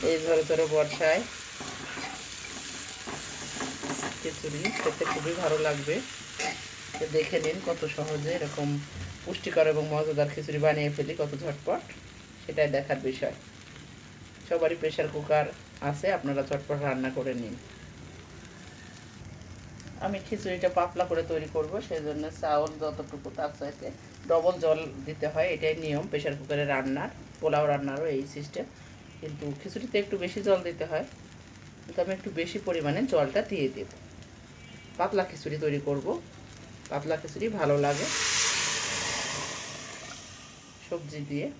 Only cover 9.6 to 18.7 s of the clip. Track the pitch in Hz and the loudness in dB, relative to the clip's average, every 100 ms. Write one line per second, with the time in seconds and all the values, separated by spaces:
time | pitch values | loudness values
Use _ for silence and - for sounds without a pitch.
9.6 | 156 151 151 151 156 147 147 - 147 147 | 6 6 2 2 2 4 2 0 -2 4
10.6 | 156 147 147 147 135 170 147 143 165 143 | 4 6 2 0 -2 0 -2 -2 -6 -4
11.6 | - 233 - - - - - - - 151 | -2 -2 -2 -14 -16 -16 -16 -12 -4 2
12.6 | 147 139 - 151 131 131 127 - - - | 4 4 2 0 0 0 -4 -4 -14 -18
13.6 | - - - - - - - - - 170 | -16 -16 -16 -16 -18 -18 -18 -16 -2 4
14.6 | 160 170 156 - 151 151 147 151 151 - | 4 4 0 2 0 -2 4 4 4 -4
15.6 | - - 143 147 185 185 269 139 - 143 | -16 -4 -2 2 2 2 2 0 2 -2
16.6 | - 143 143 131 131 131 131 120 113 85 | 0 0 2 0 0 0 -2 -2 -4 -8
17.6 | - - - - - - - - - - | -12 -16 -14 -14 -14 -14 -16 -16 -16 -16
18.6 | - | -16